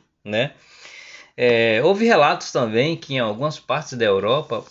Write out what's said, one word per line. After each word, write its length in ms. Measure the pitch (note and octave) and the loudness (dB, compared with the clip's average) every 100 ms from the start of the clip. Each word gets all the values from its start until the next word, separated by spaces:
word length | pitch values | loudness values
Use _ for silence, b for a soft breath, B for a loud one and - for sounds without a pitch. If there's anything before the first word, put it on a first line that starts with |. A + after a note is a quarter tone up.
| _ _ | _ _
né? 300 | G#2 G#2+ B2+ B B B B B B B B - | -6 -4 -4 B B B B B B B B 0
É, 460 | B2 A#2 A2+ A2 | 2 4 2 2
houve 220 | D#3 G3 | 2 2
relatos 480 | A#3 F#3+ D3 B2 - | 2 4 4 0 -4
também 440 | D3+ A#2 A2+ D3 E3 | -4 0 0 -2 -4
que 180 | - | -6
em 40 | C3+ | -4
algumas 400 | A2 G#2+ D3+ C#3+ | -4 -4 -6 -6
partes 360 | - C#3 - | -6 -6 -6
da 100 | B2 | -2
Europa, 600 | A2 G2 G2+ C#3 D3+ A2 - | 0 2 0 -2 -4 -10 -10